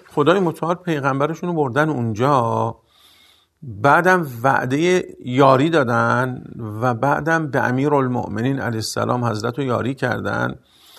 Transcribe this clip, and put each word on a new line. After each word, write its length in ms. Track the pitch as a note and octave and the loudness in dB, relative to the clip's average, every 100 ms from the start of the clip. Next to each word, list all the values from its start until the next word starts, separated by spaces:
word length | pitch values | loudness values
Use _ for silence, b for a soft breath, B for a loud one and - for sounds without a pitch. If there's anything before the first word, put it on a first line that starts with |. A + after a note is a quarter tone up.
| - | -8
خدای 320 | - D3 F#3+ | 0 2 2
متعال 360 | F3 D3 D#3+ F3 | 0 -2 -4 -4
پیغمبرشون 720 | - D3+ C3+ C3+ D3 D#3+ F3 | -4 -4 -2 -2 -2 -4 -4
رو 60 | E3 | -2
بردن 340 | C#3 A#2 D#3 | 0 0 0
اونجا، 880 | C#3 A#2 G#2 C3 C#3 A#2 A2+ A2+ A2+ b b b b b b b _ | 0 -2 0 2 2 2 0 -2 -6 b b b b b b b _
بعدم 640 | C#3 G2+ C3+ D#3 F3 F#3 D#3 A#2+ | -16 0 4 6 6 2 0 -2
وعده 600 | B2+ C3+ C3 C3+ E3+ F#3 - - | 0 0 0 0 2 0 -2 -10
یاری 500 | - B2 C#3 C3 D#3 | -4 4 6 6 4
دادن 720 | E3 B2 A#2 A#2 A#2+ B2+ B2+ - - A2 G#2 | 2 2 2 2 0 0 -4 -12 -12 -10 -4
و 120 | B2 | -2
بعدم 540 | A#2 C3+ D3 D3 E3 D#3 | 0 0 0 0 -2 0
به 140 | B2+ | -2
امیرالمؤمنین 960 | A2+ B2+ C#3+ D3 C3 B2 F2+ G2+ B2 C3+ | 0 0 2 2 0 -2 -4 -4 -2 -2
علیه 180 | A2 A2+ | -4 -4
السلام 480 | G#2 - A2+ B2 A#2+ | -6 -4 -2 0 -2
حضرت 340 | G#2+ A2+ B2 | -2 -4 -4
رو 40 | |
یاری 320 | C3+ A2+ G#2+ C3+ | -2 -2 -2 -4
کردن 600 | B2+ A2 G2 A2+ B2 C3 b b b | -4 -2 -4 -4 -4 -6 b b b